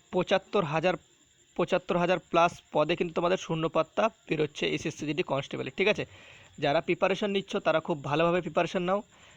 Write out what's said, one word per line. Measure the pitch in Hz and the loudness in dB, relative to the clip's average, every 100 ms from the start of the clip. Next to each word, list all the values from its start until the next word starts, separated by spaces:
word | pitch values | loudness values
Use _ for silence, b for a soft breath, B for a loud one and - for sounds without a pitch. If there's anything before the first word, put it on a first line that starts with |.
| - | -2
পঁচাত্তর | 185 175 190 - 214 160 | -2 2 0 0 -2 0
হাজার, | 160 175 170 _ _ _ _ _ - | 0 0 -2 _ _ _ _ _ -2
পঁচাত্তর | 175 180 - 180 | 0 0 0 0
হাজার | 175 180 - | 2 0 2
plus | 170 170 - - | 4 4 2 -4
পদে | 151 151 170 | 0 2 0
কিন্তু | 175 165 | -2 0
তোমাদের | 175 185 - | 0 0 -2
শূন্যপদটা | 160 160 160 156 - 220 - - | -2 0 0 -2 0 0 -2 -6
বেরোচ্ছে | 156 151 - 165 | -2 -2 -2 -4
এসএসসি | 151 165 - 147 | -2 -6 -6 -6
জিডি | 156 175 | -4 -2
কনস্টেবলে, | 139 139 135 131 - | -4 -4 -8 -8 -2
ঠিক | 190 | 0
আছে? | 165 131 B B B B - | 0 -4 B B B B -4
যারা | 143 151 165 | 0 0 0
প্রিপারেশন | 170 208 196 208 196 | 0 0 0 -2 -4
নিচ্ছ | 190 202 170 | -4 -4 0
তারা | 156 - | 0 0
খুব | 160 139 | -6 -2
ভালোভাবে | 143 170 175 170 | 0 2 2 0
প্রিপারেশন | 151 165 190 180 | -2 0 -2 -2
নাও, | 196 - B B | -2 -4 B B